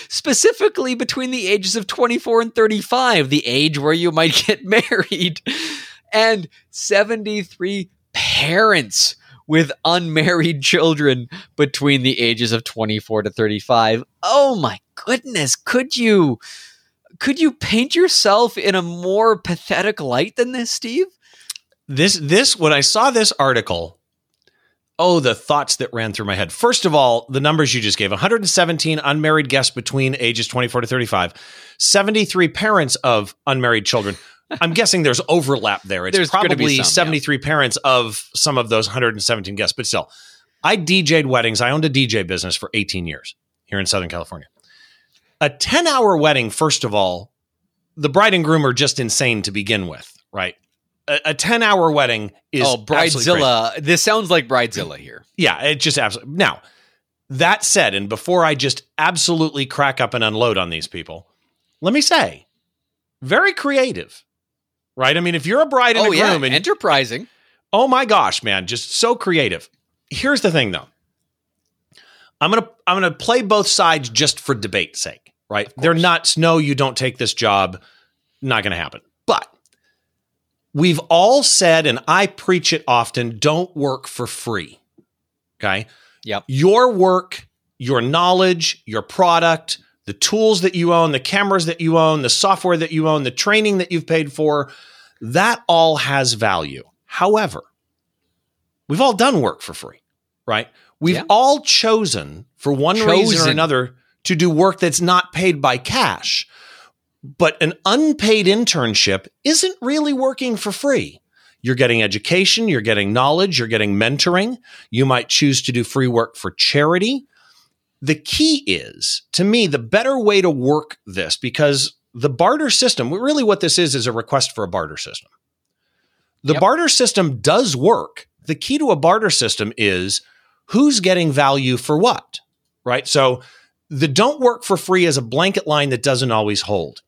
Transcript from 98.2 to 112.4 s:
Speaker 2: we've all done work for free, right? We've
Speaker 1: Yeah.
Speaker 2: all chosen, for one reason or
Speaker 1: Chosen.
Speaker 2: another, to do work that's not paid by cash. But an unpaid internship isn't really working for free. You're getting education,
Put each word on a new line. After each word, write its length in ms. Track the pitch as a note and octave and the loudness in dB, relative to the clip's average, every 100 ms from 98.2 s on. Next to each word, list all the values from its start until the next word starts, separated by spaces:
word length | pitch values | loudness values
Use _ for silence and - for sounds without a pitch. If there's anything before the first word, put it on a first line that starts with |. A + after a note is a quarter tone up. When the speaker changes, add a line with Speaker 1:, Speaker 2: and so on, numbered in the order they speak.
| _ _ _ _ _ _ - | _ _ _ _ _ _ -6
Speaker 2:
we've 120 | D#3+ | 0
all 120 | C4 | 2
done 260 | G3 C4 G3+ | 2 2 2
work 220 | A2 C#2+ | 0 -4
for 120 | - | -14
free, 280 | D#2 - - _ _ _ _ - | -16 -16 -20 _ _ _ _ -4
right? 220 | A2 A#2+ _ _ - | -4 -4 _ _ -4
We've 160 | D#3+ A3 | -2 0
Speaker 1:
Yeah. 80 | A3+ | 2
Speaker 2:
all 320 | G#3 C4 D4 | 4 4 2
chosen, 840 | D4 - A3+ A3+ F#3+ G#2 C#2+ D#2+ - _ | 2 0 2 0 0 -6 -8 -16 -20 _
for 180 | C#3+ | -4
one 240 | C3+ D3+ G#3+ | 0 0 2
reason 120 | G#3+ | 2
or 300 | F3+ A3 F3 | 4 2 2
Speaker 1:
Chosen. 100 | C#3 | 2
Speaker 2:
another, 460 | C#3+ D#3+ C3 B2+ _ _ _ - | 0 0 0 -2 _ _ _ -4
to 100 | E3+ | 0
do 140 | F3 | 2
work 300 | D#3 F#3+ F#3 | 4 2 2
that's 220 | F3 D3 | -2 0
not 320 | F3 F3+ - | 2 2 0
paid 280 | D#3 F#3 D3+ | -2 0 2
by 160 | C#3 B2+ | 0 0
cash. 680 | - B3 F3+ F2+ - - - - - - - _ _ _ | -2 -2 -2 -2 -4 -6 -6 -18 -20 -20 -20 _ _ _
But 380 | C3+ C#3 D#3+ - | -12 0 0 0
an 120 | D#3+ - F#3+ | -4 -2 -2
unpaid 600 | B3 D#4 D4+ G#3 A3 F#3+ | 2 2 2 2 2 2
internship 800 | G#3 A#3+ D#3+ A#2 G2+ G2+ F#2+ - _ | 2 0 0 0 0 0 -2 -6 _
isn't 320 | C#4 D#4+ F#4 - | -2 0 0 -4
really 320 | B3 D4+ D4 | -4 -2 -2
working 420 | C4 C4 B3+ B3+ A3 | 0 -2 -2 -4 -4
for 160 | G#3 | -6
free. 480 | - C#4+ B3 D2+ - _ _ _ _ | -4 -2 0 -2 -12 _ _ _ _
You're 140 | A#2+ B2+ | -4 0
getting 280 | B2 A#2 | 2 2
education, 640 | G#2 G#2 - F3+ | 0 -2 -2 0